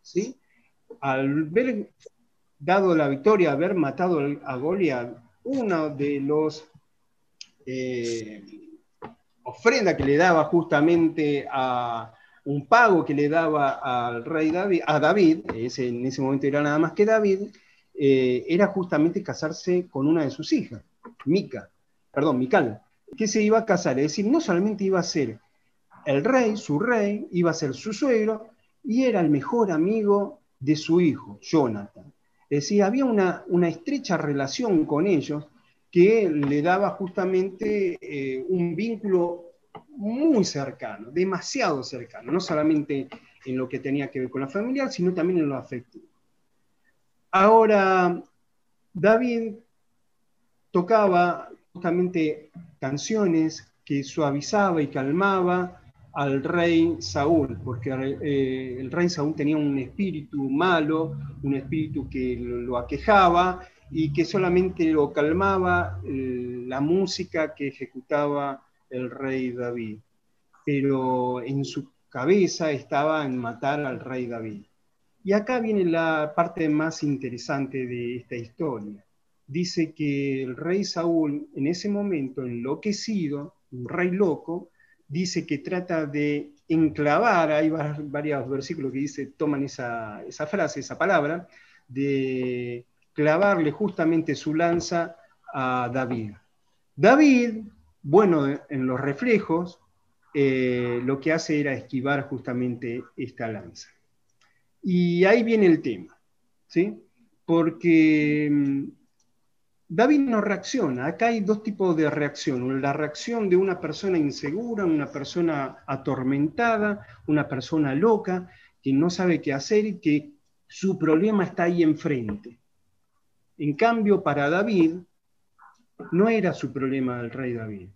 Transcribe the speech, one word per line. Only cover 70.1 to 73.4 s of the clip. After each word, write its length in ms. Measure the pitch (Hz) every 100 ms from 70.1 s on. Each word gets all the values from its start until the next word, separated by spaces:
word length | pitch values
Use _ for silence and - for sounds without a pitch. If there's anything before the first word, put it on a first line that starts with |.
| _ _ _ _ _
Pero 800 | - 139 139 135 131 127 123 127
en 220 | 131 139
su 260 | 135 - 131 _ _
cabeza 600 | 123 135 202 175 - 160
estaba 520 | 139 - 151 151 156
en 120 | 139
matar 440 | 127